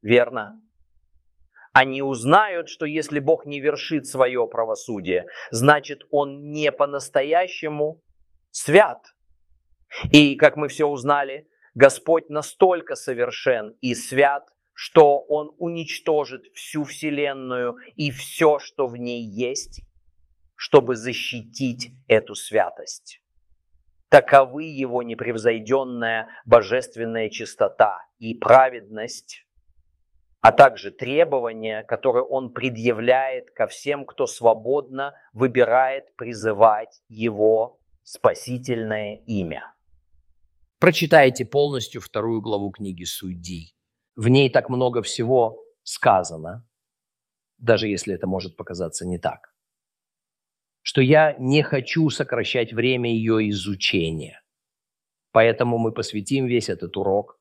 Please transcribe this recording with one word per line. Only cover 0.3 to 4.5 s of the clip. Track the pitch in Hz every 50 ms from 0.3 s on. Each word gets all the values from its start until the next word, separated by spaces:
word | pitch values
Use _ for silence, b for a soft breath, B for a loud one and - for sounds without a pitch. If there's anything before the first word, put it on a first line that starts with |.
| 127 123 107 104 107 - _ _ _ _ _ _ _ _ _ _ _ _ _ _ _ _ _ _ b b b b b
Они | 131 131 135 131 135 139
узнают, | 139 135 117 110 131 156 196 214 208 185 170 165 -
что | - _ 165
если | 151 151 156 151 151 151 147
Бог | 139 139 160 160 -
не | 147 147 143
вершит | 135 151 147 135 - - 165 147 135
свое | - - 131 131 127 127 123 117
правосудие, | 113